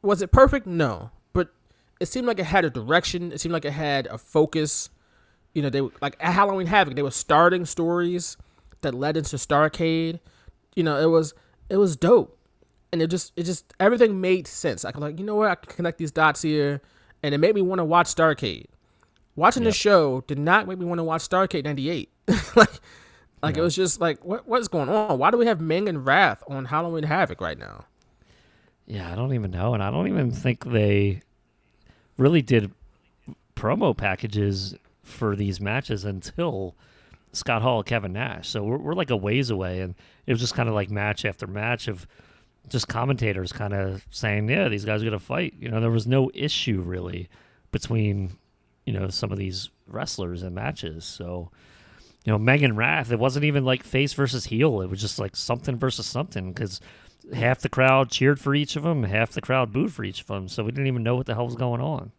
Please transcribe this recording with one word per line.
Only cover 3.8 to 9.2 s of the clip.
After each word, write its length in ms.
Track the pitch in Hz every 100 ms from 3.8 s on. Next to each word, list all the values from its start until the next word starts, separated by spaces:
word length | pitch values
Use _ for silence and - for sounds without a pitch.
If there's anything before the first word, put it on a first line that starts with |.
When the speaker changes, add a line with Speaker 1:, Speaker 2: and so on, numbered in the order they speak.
| 151 139 131
Speaker 1:
a 100 | -
focus. 720 | - 160 156 160 151 - - _ _ _ _ _ _
You 60 | 160
know, 60 | 143
they, 140 | 135 135 -
like, 160 | 143 -
at 140 | 160
Halloween 340 | 180 202 196 170
Havoc, 280 | 196 165
they 80 | 127
were 80 | 143
starting 560 | - - 151 175 180 170
stories 720 | - 165 175 175 180 170 - - _ _ -
that 140 | 147
led 240 | 123 143
into 180 | 156